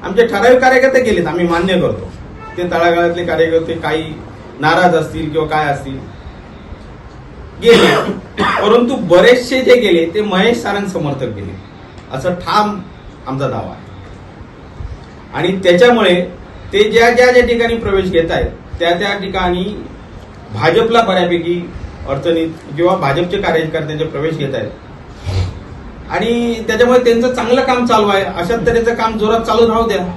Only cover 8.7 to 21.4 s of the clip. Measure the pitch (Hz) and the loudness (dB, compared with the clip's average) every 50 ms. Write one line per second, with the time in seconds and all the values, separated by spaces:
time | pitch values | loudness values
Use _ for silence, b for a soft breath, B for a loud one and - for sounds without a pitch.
8.7 | 226 240 240 240 277 - - 165 170 180 190 233 247 247 240 - 269 262 254 247 | 4 4 4 2 -2 -4 0 4 4 6 8 6 6 4 2 -2 -2 0 4 6
9.7 | 247 240 214 196 175 165 160 165 - 208 214 208 185 180 180 190 - - - - | 6 6 6 2 2 2 2 0 0 -2 -2 0 0 2 2 2 0 0 -2 -4
10.7 | 196 202 202 180 - 170 151 143 139 - 131 110 104 98 101 92 92 - - - | -4 -4 -4 -4 -4 -4 -4 -4 -4 -4 -6 -6 -6 -10 -10 -12 -12 -14 -16 -18
11.7 | - - - - - - - - - 135 - 180 175 175 - 160 185 208 208 208 | -20 -20 -20 -20 -20 -20 -16 -10 -10 -4 -4 -4 -4 -4 -4 0 2 2 2 2
12.7 | 208 190 - - - - - - - - - 127 135 135 139 120 101 92 92 92 | -2 -6 -10 -14 -18 -20 -20 -20 -20 -16 -10 -8 -6 -4 -4 -4 -4 -6 -8 -10
13.7 | - - - - - - - - - - - - - - - - - - - - | -12 -14 -18 -18 -18 -18 -18 -18 -18 -20 -20 -20 -20 -20 -20 -20 -20 -20 -20 -20
14.7 | - - - - - - - - - - - - - 143 160 180 190 190 - 180 | -16 -14 -12 -12 -12 -14 -16 -20 -20 -20 -20 -12 -6 -4 -2 -2 -2 2 4 4
15.7 | 175 170 240 240 240 226 202 180 180 180 175 - - - - - - - - - | 6 8 6 6 6 4 4 2 2 2 0 -4 -8 -16 -18 -18 -18 -18 -16 -4
16.7 | - 202 214 214 - 233 233 233 240 247 247 247 247 247 233 233 240 226 233 226 | 2 2 2 4 4 4 4 4 6 6 4 6 6 4 4 4 2 0 0 0
17.7 | 226 - - 202 196 190 185 180 - 165 160 170 175 139 120 - - - - - | -2 -2 -2 0 0 0 0 2 0 0 0 0 -2 -2 -2 -4 -6 -10 -16 -14
18.7 | - - 170 170 175 180 208 202 196 196 190 185 185 190 185 180 175 180 190 208 | -8 -2 0 0 0 0 -2 -4 -4 -4 -6 -6 -4 -2 -2 -2 -2 -2 -4 -6
19.7 | 208 - - - - - - - - - - - - - - - - - 151 165 | -6 -10 -12 -14 -16 -18 -18 -20 -20 -20 -20 -20 -20 -20 -18 -12 -8 0 0 2
20.7 | - 226 226 226 226 220 196 190 185 185 175 175 175 165 | 4 4 2 4 2 2 2 2 2 0 2 0 0 -2